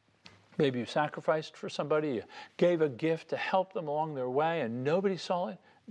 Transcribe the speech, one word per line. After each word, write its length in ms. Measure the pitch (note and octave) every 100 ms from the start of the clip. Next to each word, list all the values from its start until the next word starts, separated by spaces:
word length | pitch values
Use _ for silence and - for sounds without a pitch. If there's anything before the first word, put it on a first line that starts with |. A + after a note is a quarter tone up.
| _ _ - - _ -
maybe 220 | C#3+ B2
you 60 | A2+
sacrificed 680 | D#3 D3+ - D#3 D#3+ D#3 -
for 140 | -
somebody, 460 | - D3+ D3+ D3+ A#2
you 80 | - - - -
gave 240 | F3 F3
a 80 | D#3
gift 400 | A2 D#3+ D#3+ -
to 80 | -
help 340 | - F#3+ F#3
them 160 | G#3 D#3
along 280 | D3+ D#3+ C#3+
their 140 | B2+
way 320 | B2+ D#3+ E3+
and 220 | A#2+ A#2+
nobody 320 | C3 E3+ G3 F3+
saw 320 | - F3+ G3
it, 120 | F#3+ _ _ -